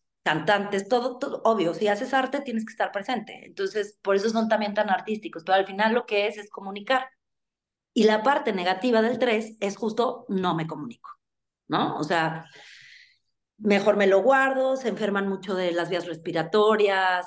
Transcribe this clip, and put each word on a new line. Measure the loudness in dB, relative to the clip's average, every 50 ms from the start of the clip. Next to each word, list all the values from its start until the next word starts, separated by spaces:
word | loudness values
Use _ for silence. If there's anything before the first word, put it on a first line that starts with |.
| _ _ _ _ _
cantantes, | 0 0 0 2 2 2 2 2 -2 -2 -4 0 0
todo, | 0 0 0 -2 -4 -6
todo, | -6 -6 -6 -2 0
obvio, | 0 2 2 0 -2 -2
si | 0 0 0
haces | 0 0 -2 0 0
arte | 0 0 0 -4 -6
tienes | -6 -4 -6 -6 -6
que | -8 -4
estar | -4 -4 -4 -4
presente. | -6 -6 -4 -6 -6 -6 -10 -16 -18 -20
Entonces, | -16 -8 -6 -6 -4 -4 -4 -6 -6 -10 _ -2
por | 0 2
eso | 2 2 2
son | 0 0 2 2
también | 2 0 0 -2 -2
tan | -2 0 0
artísticos, | 0 -2 -2 -4 -6 -6 -6 -10 -12 -10 -2
pero | 2 2
al | 2 2
final | 0 0 0 2 2 2
lo | 0 0
que | 0 0 0 0 0
es, | -4 -6
es | -12 -14
comunicar. | -16 -14 -12 -10 -10 -10 -2 0 0 0 0 -4 -12 _ _ _ _ _ _ _ _ _ _ _ _ _ _ _ _
Y | 2 4
la | 4 4 4 2
parte | 2 2 2 0 -2 -2
negativa | 0 0 0 0 0 0 2 2 4 2
del | 2 0 0
tres | 0 2 2 0 -2 -4 -8 -6
es | -6 -6 -4
justo, | -4 -6 -2 0 0 0 0 -2 -6 -8 -4
no | -4 -2 0 0 -2
me | -2 -4
comunico, | -6 -8 -10 -12 -12 -14 -16 -20 -20 -20 -20 _ _ _ _ _ _ _ _ _ -2
¿no? | -2 0 0 -2 -2 -4
O | -2
sea, | 0 0 0 0 0 -4 -6 -12 -16 -20 -20 -20 -20 -20 -20 -20 -20 -20 -20 -20 _ _ _ _ _ _ _ _ _ _ _
mejor | 0 2 2 4 4 2 4
me | 4 4 4
lo | 4 6 6
guardo, | 6 4 4 4 2 2 0 0 0 -2
se | -2 -2 -4
enferman | -4 -2 -2 -2 -2 -2 -2 -2
mucho | -4 -6 -6 -6 -4
de | -2 -2 -2 -2
las | -2 -2 -2
vías | -4 -4 -4
respiratorias, | -6 -10 -10 -8 -4 -2 -2 -2 2 2 4 4 6 4 4 4 2 2 2 2 2 0 0 -4